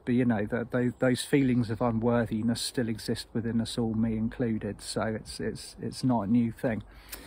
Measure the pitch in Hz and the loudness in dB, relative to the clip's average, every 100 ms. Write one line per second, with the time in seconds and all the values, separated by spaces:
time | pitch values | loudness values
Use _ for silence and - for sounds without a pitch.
0 | - 123 123 107 104 117 117 123 123 - | 0 2 4 2 0 -2 -2 0 0 2
1 | 127 123 - 147 131 123 113 113 123 113 | 2 2 2 4 4 4 2 0 0 2
2 | 117 120 113 110 113 113 - - 113 113 | 2 2 2 0 0 -2 -2 -2 -2 -2
3 | - 113 - 120 113 113 110 - 113 110 | -4 -4 -4 -4 -2 0 -2 0 0 2
4 | 113 110 113 - 120 107 104 101 - 113 | 2 2 -2 0 0 0 -2 -6 -6 -2
5 | 107 110 - - 113 - - - 117 - | -2 -2 -6 -6 -6 -6 -10 -10 -8 -2
6 | 131 120 98 120 117 110 131 107 - - | 2 2 4 4 4 0 -2 -2 -6 -16
7 | - - | -18 -16